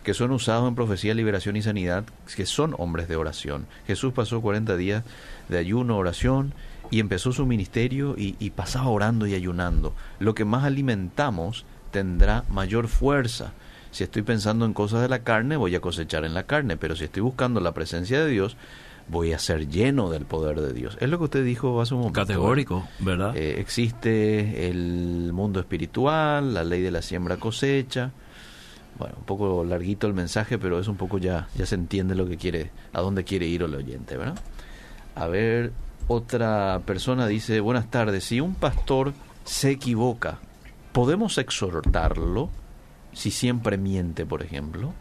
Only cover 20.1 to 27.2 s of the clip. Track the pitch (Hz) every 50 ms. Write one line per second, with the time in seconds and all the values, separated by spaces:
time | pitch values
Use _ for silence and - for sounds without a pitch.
20.1 | 82 76 71 - - 80 80 76 76 78 76 69 62 60 62 58 107 - - 127
21.1 | 165 175 165 143 - 139 135 123 123 117 135 131 123 117 117 117 135 123 123 110
22.1 | 80 - 101 98 104 95 131 135 123 143 135 - - 92 - - - - 98 92
23.1 | 92 87 95 101 120 139 - 76 - - 101 - - - 120 117 117 117 - 117
24.1 | 113 110 107 107 107 107 104 107 107 - 82 90 90 90 87 87 87 87 87 87
25.1 | 87 87 87 87 85 90 101 107 95 95 87 - - 82 85 80 - - 123 139
26.1 | 156 160 156 151 147 143 143 135 117 90 82 85 87 90 92 92 90 85 80 -
27.1 | 90 87